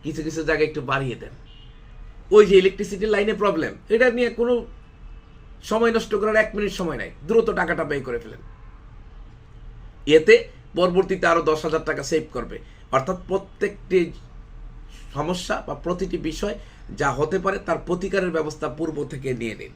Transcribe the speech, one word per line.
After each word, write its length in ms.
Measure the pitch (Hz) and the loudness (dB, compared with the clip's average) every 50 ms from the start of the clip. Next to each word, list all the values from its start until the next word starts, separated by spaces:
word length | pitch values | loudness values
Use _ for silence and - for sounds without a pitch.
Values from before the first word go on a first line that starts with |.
| - | -8
কিছু 160 | 147 147 156 156 | -8 -8 -6 -6
কিছু 140 | 156 151 165 156 151 | -6 -6 -4 -2 -2
জায়গায় 200 | 160 147 156 147 | 2 2 2 0
একটু 100 | - 151 131 131 | 0 -8 -4 -4
বাড়িয়ে 260 | 135 135 135 131 113 92 | -4 -2 -2 -4 -6 -8
দেন। 120 | - - - - - - - - - - - - - - - - - - - - - - | -12 -16 -16 -18 -20 -20 -20 -20 -20 -20 -20 -20 -20 -20 -18 -18 -18 -18 -18 -18 -2 8
ওই 120 | 185 214 214 | 10 10 10
যে 80 | 180 202 190 | 12 10 8
ইলেকট্রিসিটির 480 | 185 190 - - 208 - 202 185 208 214 208 | 8 6 0 0 -6 -6 -4 -4 0 0 2
লাইনে 200 | 196 202 214 208 | 2 2 0 0
প্রবলেম, 380 | - 208 196 170 160 143 110 98 - - - 208 | 2 2 2 2 0 -2 -4 -6 -10 -2 0 4
এটা 120 | 226 254 254 | 4 4 4
নিয়ে 200 | 220 240 247 233 | 4 2 0 0
কোনো 240 | 226 - 233 240 247 233 - - - - - - - - - - - - - - - - - - - - - - | 0 0 0 2 2 0 -2 -6 -16 -20 -20 -20 -20 -20 -18 -18 -18 -18 -20 -20 -20 -20 -20 -20 -20 -18 -6 -2
সময় 220 | 214 220 233 233 226 | 0 4 4 4 4
নষ্ট 160 | 226 220 - - 202 | 2 0 0 -2 0
করার 160 | 202 214 214 | 0 2 4
এক 140 | 220 214 214 214 | 4 2 2 0
মিনিট 160 | 208 208 190 - - | -4 -4 -4 -2 -4
সময় 180 | 185 160 143 117 | -4 -4 -4 -6
নাই, 80 | 98 85 - - 135 156 | -8 -10 -12 -14 -4 2
দ্রুত 200 | 226 226 214 220 190 180 | 2 4 4 4 0 0
টাকাটা 240 | 180 170 175 - 156 | 0 -2 -2 -4 -2
ব্যয় 200 | 143 147 139 127 127 | -2 -4 -4 -4 -4
করে 100 | 120 117 | -6 -6
ফেলেন, 240 | 117 110 - - - - - - - - - - - - - - - - - - - - - - - - - - - - - - - - - - - | -8 -10 -18 -18 -18 -20 -20 -20 -20 -20 -20 -20 -20 -20 -20 -20 -20 -20 -18 -18 -18 -18 -20 -20 -20 -20 -20 -18 -18 -18 -18 -16 -18 -18 -18 -10 2
এতে 280 | 139 151 156 156 208 226 240 - - - - - - - 165 | 6 6 6 10 8 8 8 6 -2 -14 -20 -20 -8 0 2
পরবর্তীতে 460 | 180 180 175 185 185 180 190 - - | 2 4 4 2 2 2 -2 0 2
আরো 160 | 170 165 170 | 2 2 4
দশ 180 | 156 156 156 151 - | 4 2 0 0 0
হাজার 160 | 160 151 160 160 | -2 -2 -2 -2
টাকা 180 | 156 151 143 | -2 -4 -4
সেভ 220 | 139 - 165 156 - - | -2 0 -2 -2 -2 -2
করবে। 240 | - 127 113 - 104 - - - - - - - - | -8 -10 -8 -8 -12 -14 -16 -18 -20 -20 -8 0 0
অর্থাৎ 220 | 131 131 - 185 - - - | 0 0 0 -6 -6 -4 -4
প্রত্যেকটি 720 | 185 196 - - - - 202 202 202 - - - 175 185 170 - - - - - - - - - - - - - - - - - - - - - - | -4 -4 -4 -6 -6 -4 -4 -4 -4 -8 -6 2 2 2 2 2 -4 -14 -18 -18 -18 -20 -20 -18 -18 -16 -16 -16 -16 -16 -18 -18 -18 -18 -18 -12 -8
সমস্যা 400 | 139 147 160 180 180 - - - - - | -6 -4 -4 -4 -6 -4 -6 -6 -6 -4
বা 80 | - 147 | -8 -10
প্রতিটি 440 | - - 170 180 175 190 175 - 160 | -6 -4 -4 -4 -4 -4 -4 -4 -6
বিষয় 380 | 147 165 147 - - 202 220 - - - - - - - 110 101 | -6 -6 -6 -4 -6 -6 -6 -8 -12 -18 -20 -20 -16 -16 -6 -2
যা 80 | 143 139 127 131 | -2 -2 0 0
হতে 200 | 151 151 190 190 | -2 0 -2 -2
পারে, 200 | 175 196 196 196 - | -2 -2 -4 -4 -2
তার 120 | - 165 - - | -4 -4 -4 -2
প্রতিকারের 480 | - 175 175 180 190 190 196 185 180 160 | -4 -4 -4 -2 -2 -2 0 -2 0 -2
ব্যবস্থা 300 | 160 156 151 151 - 156 143 | -2 -2 -4 -6 -6 -8 -8
পূর্ব 280 | 131 147 165 160 147 143 143 127 | -6 -4 -6 -6 -4 -6 -8 -8
থেকে 160 | 143 131 131 135 127 | -8 -8 -6 -6 -6
নিয়ে 220 | 113 117 113 104 - | -4 -4 -8 -8 -8
নিন 120 | - - - | -14 -16 -18